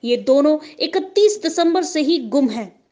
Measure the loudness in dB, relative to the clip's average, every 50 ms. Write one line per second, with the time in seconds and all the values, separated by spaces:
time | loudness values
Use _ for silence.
0 | -2 -2 -2 -2 2 2 2 4 4 2 2 0 -2 -12 -8 -8 -6 -4 -4 -4
1 | -6 -2 2 4 4 4 2 0 -6 -4 -2 0 0 2 2 0 -2 -2 -2 -2
2 | 0 0 0 -2 -2 -2 0 0 0 0 -2 -6 -10 -12 _ _ _ _